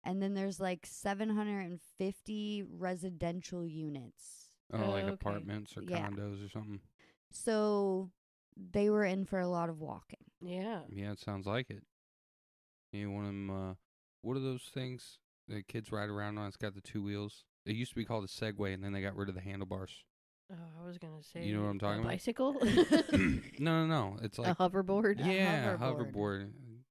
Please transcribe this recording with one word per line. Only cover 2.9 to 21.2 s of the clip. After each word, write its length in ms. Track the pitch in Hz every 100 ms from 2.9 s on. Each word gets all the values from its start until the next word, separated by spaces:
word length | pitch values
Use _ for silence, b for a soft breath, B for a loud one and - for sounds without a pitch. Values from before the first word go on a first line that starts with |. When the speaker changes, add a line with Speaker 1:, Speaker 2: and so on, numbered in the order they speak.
| 185 185 165 170 180 - 180 170
Speaker 1:
units. 840 | 156 156 139 120 - - - - _ _
Speaker 2:
Oh, 160 | 110 107
like 140 | 139
Speaker 3:
Okay. 100 | 190
Speaker 2:
apartments 600 | - 101 101 98 104 104
or 100 | -
Speaker 1:
Yeah. 220 | 131 175 101
Speaker 2:
condos 340 | 101 101 98
or 60 | 101
something. 320 | 110 107 101 - _ b b _
Speaker 1:
So 800 | - - 220 214 208 196 185 185 _ _ _ _ -
they 340 | 185 208 208
were 160 | 208 202
in 180 | 190
for 160 | 190 190
a 80 | 180
lot 220 | 175 170
of 100 | 160
walking. 440 | 156 - - - - _
Speaker 3:
Yeah. 400 | 180 180 208 202 147
Speaker 2:
Yeah, 220 | 98 101
it 60 | 101
sounds 280 | - 98 98
like 240 | 113 127
it. 120 | 98 - _ _ _ _ _ _ _ _ _ _
You 180 | 101 101
want 180 | 101 101
'em, 220 | 98 98
uh, 240 | 95 95 92 _ _ _ _
what 160 | 110 135
are 40 |
those 280 | 135 127 -
things 500 | 135 127 123 - - _ _ -
the 140 | 104
kids 280 | 98 117 107
ride 200 | 107 104
around 260 | 104 104 107
on? 100 | 101
It's 100 | -
got 160 | 107
the 80 | 98
two 200 | - 107
wheels. 440 | 101 101 104 - _ _
It 100 | -
used 180 | 107 123
to 40 | -
be 80 |
called 200 | 107 113
a 40 | 98
Segway, 460 | - 110 101 101
and 100 | 95
then 80 | 98
they 80 | 98
got 160 | 98 98
rid 140 | 98
of 40 |
the 60 | 92
handlebars. 640 | 95 98 95 95 95 - _ _ _ _ _
Speaker 3:
Oh, 40 | 175 165 160
I 40 | 175
was 120 | 175
gonna 240 | 165 156